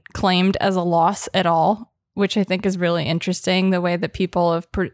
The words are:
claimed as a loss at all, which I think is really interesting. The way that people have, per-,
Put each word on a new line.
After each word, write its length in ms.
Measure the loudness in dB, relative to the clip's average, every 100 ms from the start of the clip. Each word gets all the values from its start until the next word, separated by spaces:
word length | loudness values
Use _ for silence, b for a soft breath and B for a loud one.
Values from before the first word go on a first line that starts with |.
| -8
claimed 440 | -2 0 2 2 2
as 140 | 0 0
a 80 |
loss 440 | 2 2 2 0 -4
at 140 | -2 0
all, 440 | 2 2 0 -6 _ _
which 240 | -4 -2 0
I 60 |
think 240 | -2 -2 -2
is 100 | 0
really 280 | 0 0 0
interesting. 680 | -2 -2 -4 0 2 2
The 100 | 2
way 140 | 0 -2
that 180 | -4
people 400 | -4 -2 0 0
have, 180 | 0 -4
per-, 200 | -4 -6